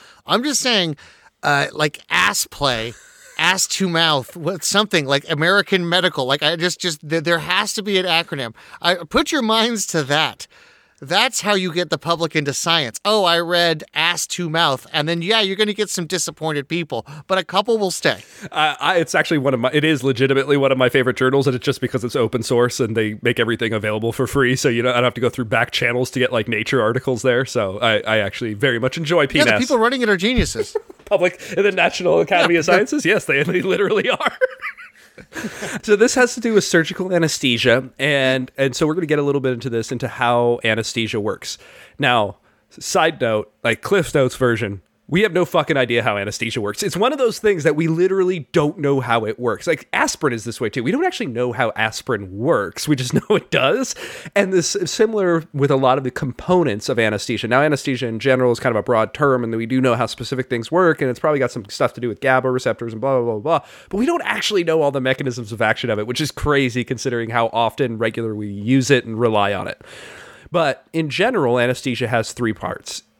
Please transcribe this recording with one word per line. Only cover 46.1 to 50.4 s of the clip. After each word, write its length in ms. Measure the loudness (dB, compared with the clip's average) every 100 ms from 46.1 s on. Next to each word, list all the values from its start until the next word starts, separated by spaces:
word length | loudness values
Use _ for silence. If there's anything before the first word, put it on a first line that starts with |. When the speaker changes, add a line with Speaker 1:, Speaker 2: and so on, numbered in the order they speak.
| -2
Speaker 2:
anesthesia 420 | -4 -6 -6 -4
works. 220 | -4 -4
It's 160 | -4 0
one 140 | 0
of 80 | 2
those 180 | 0 0
things 260 | 0 0
that 120 | 0 0
we 120 | 0
literally 600 | 2 2 2 0 -2 -2
don't 260 | 0 0 0
know 220 | 0 0
how 220 | 0 0 0
it 140 | -2
works. 280 | -4 -2 -2
Like, 200 | -4 -2
aspirin 400 | -2 -2 0 -2
is 120 | -2